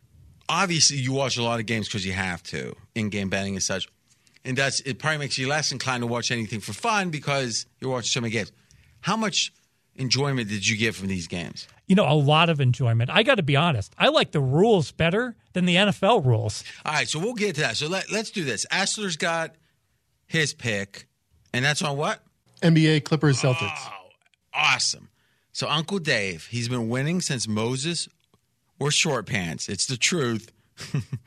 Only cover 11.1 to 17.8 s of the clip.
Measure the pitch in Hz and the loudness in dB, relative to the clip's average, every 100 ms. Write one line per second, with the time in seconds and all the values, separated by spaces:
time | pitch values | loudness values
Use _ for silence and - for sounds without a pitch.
11.1 | - 80 90 78 - - _ - 190 156 | -4 -4 -6 -8 -12 -18 _ 2 4 6
12.1 | 151 139 151 170 151 127 120 123 113 123 | 4 6 4 4 4 2 2 2 2 2
13.1 | 165 226 254 143 139 175 127 - - 220 | 2 4 2 2 2 2 0 -4 0 4
14.1 | 302 208 160 131 143 220 202 139 - 160 | 4 2 0 2 4 6 4 2 0 0
15.1 | 196 247 226 _ 185 180 175 208 - 190 | 0 -2 -8 _ 0 4 4 4 4 4
16.1 | 233 131 110 110 - - - - 151 120 | 4 4 2 2 -4 -10 -10 -4 -2 0
17.1 | 151 202 247 208 147 139 110 | -2 -4 -2 -2 0 -2 -2